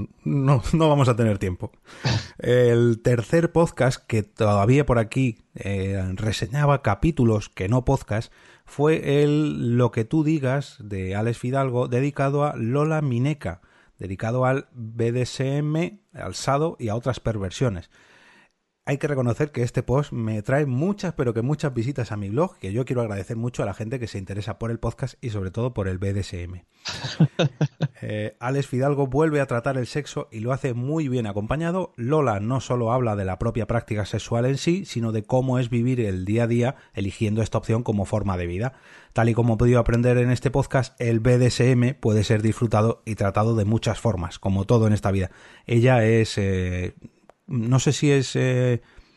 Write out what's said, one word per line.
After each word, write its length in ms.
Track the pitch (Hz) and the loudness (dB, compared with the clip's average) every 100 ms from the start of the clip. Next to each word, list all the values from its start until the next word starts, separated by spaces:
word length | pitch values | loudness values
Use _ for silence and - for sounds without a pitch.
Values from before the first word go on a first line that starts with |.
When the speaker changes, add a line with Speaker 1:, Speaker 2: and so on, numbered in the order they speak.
| - _ | -8 _
Speaker 1:
no, 380 | 156 147 135 135 - | -4 0 2 2 2
no 160 | 165 160 | 2 4
vamos 200 | 143 127 | 4 4
a 60 | |
tener 240 | 113 113 101 | 4 2 0
tiempo. 320 | 98 87 110 _ - - | -2 -4 -8 _ -20 -6
Speaker 2:
<laughs> 360 | 127 113 - - | -2 -2 -4 -6
Speaker 1:
El 640 | - 123 120 117 120 113 | 2 4 6 6 4 2
tercer 500 | - 120 110 165 165 | 2 0 2 2 2
podcast 520 | 160 165 - 131 - | 2 0 2 0 0
que 200 | - 113 | -2 -2
todavía 600 | 101 - 110 101 101 135 | -2 0 2 4 4 4
por 140 | 135 120 | 4 2
aquí, 400 | 110 131 131 110 _ | 0 0 -2 -2 _
eh, 480 | - - 98 95 98 92 | -12 -6 -4 -2 -2 -4
reseñaba 680 | 92 110 101 110 139 147 139 | -4 -4 -4 -4 0 2 2
capítulos 680 | - 98 160 160 117 107 - | 0 0 0 2 2 2 -2
que 180 | - 92 | -6 0
no 160 | 127 | 0
podcast 480 | 127 135 - 104 - _ - - | 2 -2 -2 -4 -4 _ -20 -20
fue 580 | _ - 147 160 139 143 | _ 0 2 2 2 2
el 540 | 147 151 151 147 90 120 | 4 2 0 -2 0 2
Lo 160 | 123 | 2
que 120 | - | 0
tú 200 | 113 160 | -2 0
digas 540 | 151 160 131 139 139 - | 0 0 0 -2 -4 -12
de 340 | 104 98 92 | -10 -6 -4
Alex 240 | 98 113 117 | -2 -2 -2
Fidalgo, 480 | 123 135 135 120 127 | -2 -2 0 0 0
dedicado 580 | 123 143 139 139 143 | 0 0 0 0 0
a 120 | 147 143 | 0 -2
Lola 440 | 113 139 156 156 | -2 0 0 0
Mineca, 600 | 147 120 135 151 92 85 _ _ _ - | 0 0 0 -2 -6 -10 _ _ _ -14
dedicado 480 | 95 95 113 127 | -10 -6 -4 0
al 220 | 127 135 - | 0 0 -4
B 400 | 131 113 117 117 | -12 -10 -4 -2
D 100 | 120 | 0
S 340 | 123 - 131 143 | -2 -4 -4 -2
M, 440 | 151 156 180 208 _ | -2 -2 -4 -8 _
al 220 | - 95 | -14 -12
sado 420 | 92 - 139 151 - | -6 -2 0 -2 -4
y 80 | 117 | -4
a 80 | 110 | -4
otras 240 | 131 117 | -4 -4
perversiones. 680 | - 110 95 - 131 90 - _ _ _ _ _ _ _ _ _ | -4 -4 -4 -2 -2 -2 -8 _ _ _ _ _ _ _ _ _
Hay 120 | - 139 | -6 -4
que 100 | 147 | -2
reconocer 460 | 139 123 113 151 | 0 0 0 -2
que 100 | - | -2
este 200 | 123 - | -2 -2
post 300 | 120 127 143 | 0 0 0
me 280 | 127 110 110 | -4 -4 -4
trae 240 | 101 135 | 0 0
muchas, 480 | 147 123 175 202 180 | 0 0 0 -2 -4
pero 220 | - 123 | -2 -2
que 80 | 110 | 0
muchas 320 | 120 147 151 | -2 -2 -2
visitas 360 | 120 113 139 110 | -2 -4 -4 -6
a 60 | 104 | -6
mi 140 | 98 | -4
blog, 260 | 113 180 - | -2 -2 -4
que 160 | 95 | -6
yo 140 | 107 127 | -4 -2
quiero 160 | 123 | -2
agradecer 340 | 117 101 92 113 | -4 -4 -8 -6
mucho 260 | 120 - | -6 -4
a 40 | 117 | -4
la 80 | |
gente 260 | 92 110 127 | -6 -8 -8
que 60 | 113 | -8
se 100 | 104 | -8
interesa 420 | 95 101 104 101 | -8 -8 -8 -6
por 120 | 117 | -6
el 80 | 117 | -6
podcast 440 | 117 - 127 - | -6 -6 -8 -8
y 60 | 127 | -8
sobre 220 | 107 92 | -6 -6
todo 240 | 101 123 | -4 -4
por 140 | 117 95 | -4 -4
el 100 | 92 | -4
B 160 | 98 | -4
D 60 | 101 | -4
S 220 | 92 90 | -4 -8
M. 220 | 85 90 - | -10 -14 -18
<laughs> 40 | _ - - - - 151 - 160 - 151 - 156 - | _ -12 -10 -6 0 2 2 -2 0 -4 -2 -6 -6
Eh, 360 | 110 107 107 - | -8 -6 -6 -6
Alex 300 | 120 139 135 | -4 -4 -2
Fidalgo 400 | 123 139 139 139 | -2 0 0 0
vuelve 320 | 131 160 147 | 0 2 0
a 60 | 135 | 0
tratar 300 | 120 139 131 | -2 -2 -2
el 120 | 120 | -4
sexo 400 | 151 139 - - | -6 -8 -8 -10
y 80 | 110 | -6
lo 140 | 113 | -4
hace 200 | 135 139 | -2 -2
muy 360 | 117 127 160 143 | -4 -2 -2 0
bien 180 | 123 107 | -2 -2
acompañado. 640 | 98 107 139 165 185 - - | -4 -2 -2 -2 -2 -4 -6
Lola 420 | 117 156 135 101 | 0 2 2 2
no 220 | 104 131 | 0 -2
solo 320 | - 123 113 | -2 -2 0
habla 240 | 127 120 104 | 0 0 0
de 80 | |
la 160 | 95 92 | -2 -2
propia 260 | 113 113 107 | -2 -2 -2
práctica 400 | 117 - 104 98 | -2 -2 -4 -2
sexual 400 | 110 - 120 123 | -4 -2 0 0
en 100 | 139 | 0
sí, 280 | - 180 | 0 0
sino 260 | 185 120 117 | -2 -4 -2
de 140 | 110 | -2
cómo 340 | - 127 131 127 | 0 0 2 0
es 100 | 123 | 0
vivir 300 | 120 120 127 | 0 0 0
el 260 | 107 92 | 0 -2
día 200 | 92 110 | 0 0
a 20 | 117 | 2
día 300 | 117 120 - - | 2 0 -2 -10
eligiendo 480 | - 98 - 107 107 | -6 -6 -2 0 0
esta 160 | 107 113 | 0 -2
opción 240 | - 113 | 0 -2
como 220 | 120 104 | 0 -2
forma 320 | 95 110 101 90 | 0 -2 -2 -2
de 100 | 87 | -4
vida. 280 | 87 123 - - - - | -4 -6 -8 -18 -20 -6
Tal 140 | - 113 | 0 2
y 60 | |
como 200 | 113 117 | 4 2
he 20 | 107 | 4
podido 240 | 120 123 | 4 4
aprender 360 | 117 117 123 123 | 4 2 4 4
en 140 | 123 | 2
este 220 | 123 131 | 0 0
podcast, 460 | 139 131 135 123 - | -2 0 0 -2 -4
el 180 | 120 117 | 0 2
B 200 | 117 123 | 4 4
D 80 | 123 | 4
S 220 | - 123 | 4 4
M 260 | 123 120 | 4 2
puede 280 | - 113 107 | 0 2 2
ser 180 | 101 107 | 4 2
disfrutado 640 | 110 104 117 110 110 - | 2 0 2 2 2 0
y 120 | - 104 | -6 -4
tratado 400 | 101 104 107 113 | -2 0 2 2
de 80 | |
muchas 340 | 101 110 - 104 | 2 2 0 -2
formas, 400 | 117 95 82 - | -2 -2 -4 -6
como 260 | 101 95 | -2 0
todo 220 | 98 120 110 | 2 4 4
en 60 | |
esta 180 | 104 101 | 2 2
vida. 220 | 95 90 - - - - | 0 -2 -6 -20 -16 0
Ella 400 | 120 123 127 110 | 4 6 6 6
es... 320 | 113 107 - | 4 2 0
Eh, 560 | 98 95 90 90 90 - - _ _ _ - | 0 0 -2 -4 -6 -8 -20 _ _ _ -8
no 320 | 123 113 127 | -4 2 2
sé 120 | 156 | 2
si 200 | 135 147 | 2 4
es, 240 | 139 131 131 | 2 2 0
eh, 440 | 127 127 127 120 - - - | 0 2 2 0 -4 -20 -20